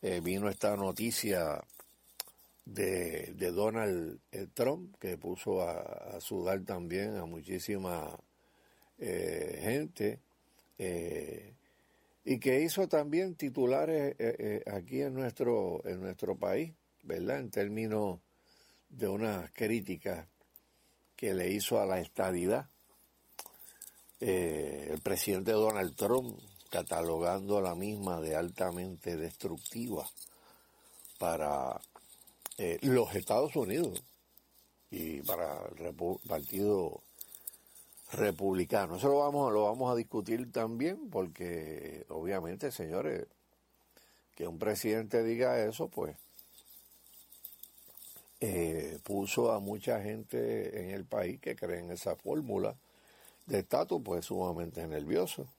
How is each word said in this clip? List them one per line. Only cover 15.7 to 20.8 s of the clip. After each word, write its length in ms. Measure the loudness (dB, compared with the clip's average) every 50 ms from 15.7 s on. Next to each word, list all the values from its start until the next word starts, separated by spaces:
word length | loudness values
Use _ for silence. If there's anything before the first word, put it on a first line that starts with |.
| -2 -2 -4
en 160 | -4 -4 -4
nuestro 340 | -4 -6 -6 -4 -2 -2 -2
país, 380 | 0 2 2 2 2 0 -2 -6 _ _ _ _ _ _
¿verdad? 360 | -6 -4 -2 0 -2 -2 -2
En 120 | -2 -4
términos 680 | -2 0 0 0 0 -2 -2 0 2 2 2 0 -2 -4 _ _ _ _ _ _ _ _ _ _ _ _ _ _
de 180 | -6 -2 0 0
unas 440 | 0 2 0 0 0 -2 -4 -6
críticas 760 | _ -2 0 2 2 0 0 -2 -6 -4 -4 -4 -4 -4 -6 -14 _ _ _ _ _ -20 _ _ _ _